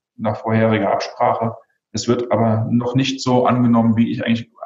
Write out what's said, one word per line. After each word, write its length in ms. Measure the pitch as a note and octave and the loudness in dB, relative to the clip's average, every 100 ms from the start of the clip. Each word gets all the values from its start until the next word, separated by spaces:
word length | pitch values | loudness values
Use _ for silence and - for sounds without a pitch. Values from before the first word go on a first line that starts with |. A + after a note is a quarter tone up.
| _ - | _ -8
nach 200 | G#2+ G#2+ | -6 -4
vorheriger 560 | A2+ A2 A2+ G#2+ G2 | -2 0 2 2 0
Absprache. 600 | G2 - - A#2+ - A#2 - _ _ _ | -2 -4 -2 -2 0 -4 -8 _ _ _
Es 140 | A2 A#2 | -6 -2
wird 240 | A#2+ A#2+ | -2 0
aber 360 | A2 A2+ A2 A2+ | 0 2 0 0
noch 240 | A#2+ B2 | 0 0
nicht 280 | C3 C3 - | -2 -2 -2
so 240 | C3 B2 B2 | 0 2 2
angenommen, 500 | B2 A#2+ A#2 A2+ A2 | 2 4 4 2 2
wie 160 | A#2 | 0
ich 120 | - | 0
eigentlich 260 | - A#2 - - | -2 -4 -4 -18